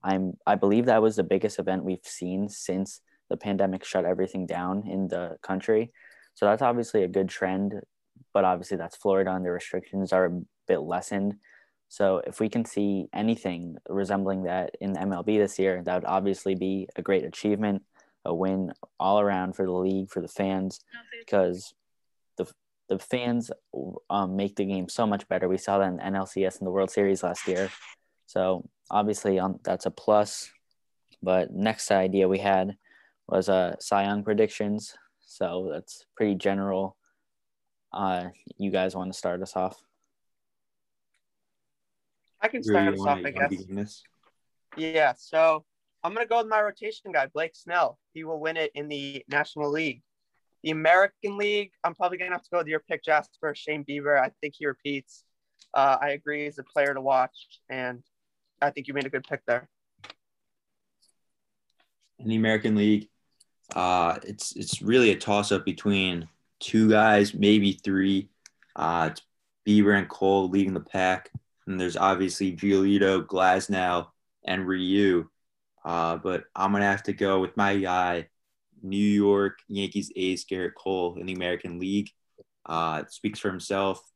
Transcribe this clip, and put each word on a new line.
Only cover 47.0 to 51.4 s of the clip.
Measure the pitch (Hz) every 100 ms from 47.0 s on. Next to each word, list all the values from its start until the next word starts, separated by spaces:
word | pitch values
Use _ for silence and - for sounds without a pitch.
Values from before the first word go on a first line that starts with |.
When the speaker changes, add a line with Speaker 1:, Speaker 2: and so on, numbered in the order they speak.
| 202
Speaker 2:
guy, | 160 135
Blake | 147 160 -
Snell. | - 175 147 - _
He | 160
will | 160 160
win | 156 165
it | 151
in | 143 147
the | 143 139 139 -
National | 143 151 151 147
League. | 151 160 120 _ _ _ _ _ _
The | 156
American | 156 160 180 196 _ 202
League, | 202